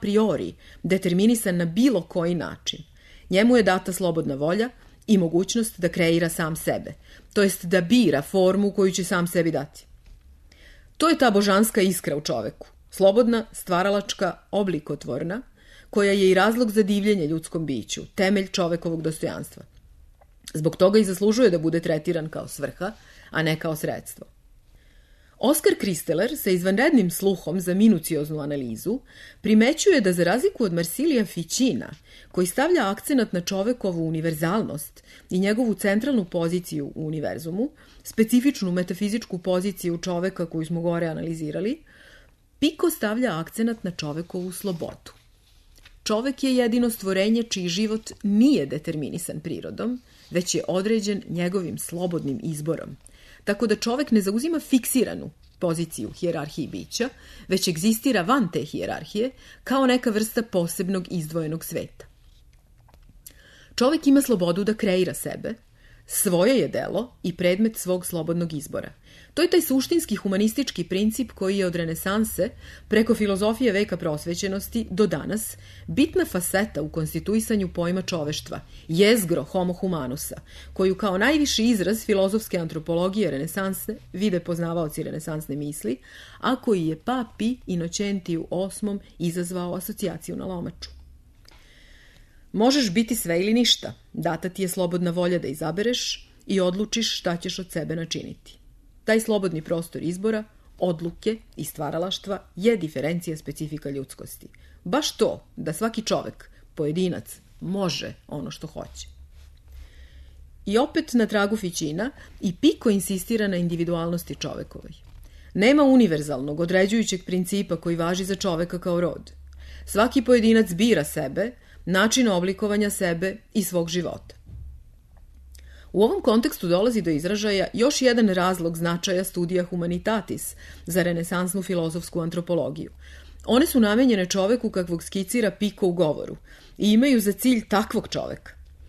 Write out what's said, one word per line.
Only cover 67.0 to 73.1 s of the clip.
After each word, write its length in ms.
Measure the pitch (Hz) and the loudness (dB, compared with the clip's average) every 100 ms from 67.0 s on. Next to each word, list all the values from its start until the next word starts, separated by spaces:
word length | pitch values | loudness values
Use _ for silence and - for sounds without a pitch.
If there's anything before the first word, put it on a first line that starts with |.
| 247 - | -6 -6
i 100 | 180 175 | -6 0
predmet 400 | 180 185 220 220 | 0 2 0 0
svog 280 | 180 180 175 | -2 -4 -2
slobodnog 480 | 170 165 170 170 | -4 -2 -2 -2
izbora. 380 | 156 - - - - - - - | -6 -8 -8 -10 -14 -20 -20 -8
To 80 | - | 0
je 80 | 349 | 2
taj 120 | 359 | 2
suštinski 540 | - 269 - 339 - 202 | 2 0 0 -2 -2 -4
humanistički 680 | 202 190 214 247 269 - | -2 0 0 0 -4 -6
princip 480 | 170 185 214 220 240 | -4 0 0 -2 -6
koji 260 | - 190 196 | -4 -2 0
je 80 | 185 | 0
od 100 | 175 | -2
renesanse, 720 | 165 165 190 208 220 - 214 - - - - | -4 -4 -2 0 0 -2 -4 -4 -18 -20 0
preko 280 | 220 226 | 2 4